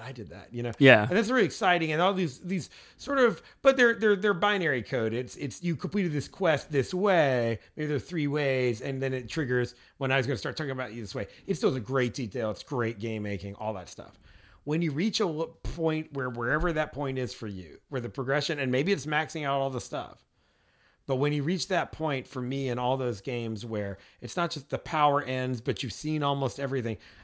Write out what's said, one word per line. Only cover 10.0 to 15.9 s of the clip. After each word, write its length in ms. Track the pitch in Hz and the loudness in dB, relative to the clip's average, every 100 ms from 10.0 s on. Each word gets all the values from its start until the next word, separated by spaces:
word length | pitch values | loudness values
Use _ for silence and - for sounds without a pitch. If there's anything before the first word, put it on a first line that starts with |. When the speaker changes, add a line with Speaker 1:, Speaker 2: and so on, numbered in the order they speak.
| 135 | 0
Speaker 1:
I 60 | 135 | 2
was 100 | 123 | 0
gonna 100 | 117 | -2
start 200 | 143 120 | -4 -6
talking 120 | 147 | -6
about 240 | 131 120 | -6 -6
you 80 | 117 | -8
this 140 | 104 127 | -8 -8
way. 100 | 101 - - | -8 -8 -6
It 80 | 175 | 0
still 140 | 214 | 0
is 60 | 131 | 0
a 40 | |
great 340 | 104 135 123 | -2 0 0
detail. 380 | 120 117 123 110 | -2 -6 -4 -4
It's 100 | 104 | -6
great 380 | - 131 113 101 | -6 -2 -2 -2
game 240 | 113 110 | -6 -4
making, 320 | 104 101 101 101 | -4 -6 -6 -8
all 180 | 110 | -6
that 160 | 101 90 | -8 -10
stuff. 300 | - - - - - - - | -16 -18 -20 -20 -20 -20 -12
When 200 | - 160 | -4 -2
you 80 | 170 | 0
reach 300 | 139 208 - | 0 0 0
a 40 | 190 | 0
lo-, 320 | 156 160 - | -2 -6 -6
point 500 | - 170 160 | -8 -2 0